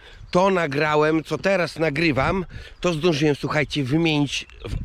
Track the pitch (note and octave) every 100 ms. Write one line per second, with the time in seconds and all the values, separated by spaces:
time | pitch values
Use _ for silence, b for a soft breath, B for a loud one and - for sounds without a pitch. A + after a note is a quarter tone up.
0 | B B - F3+ G3 F#3 D#3+ C#3 D3+ D3+
1 | D3+ D#3+ - D3+ F#3+ F#3+ D#3+ - D#3+ C#3+
2 | E3+ C3 D3 F#3+ E3+ B B B F3+ D#3+
3 | F3 C#3+ D#3 C#3 C#3 D#3 C#3 D3 B2+ D#3+
4 | E3 D3+ C#3+ - - - - -